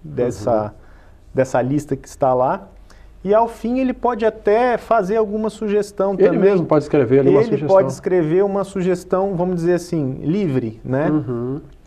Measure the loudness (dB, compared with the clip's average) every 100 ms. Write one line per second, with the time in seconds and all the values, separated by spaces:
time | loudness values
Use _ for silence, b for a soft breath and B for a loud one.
0 | -10 -4 -4 -2 -2 0 -2 -10 b b
1 | b b b -4 0 0 0 -2 -4 -8
2 | -8 -2 0 2 0 -2 -8 -20 b b
3 | b b 0 2 2 -4 -4 -2 -2 -2
4 | -4 0 -2 0 0 2 2 0 0 0
5 | 0 -2 -2 -2 -6 -6 -2 -2 -2 -2
6 | -2 2 2 4 4 2 2 2 2 0
7 | 4 4 6 4 2 0 2 4 2 -2
8 | -2 0 2 2 2 0 -4 -4 -2 -2
9 | -2 -2 -2 -2 -2 -2 0 0 -2 -4
10 | -4 -4 -2 -2 0 -2 -4 -8 -4 -2
11 | 0 -2 -2 -6 -6 -8 -12 -20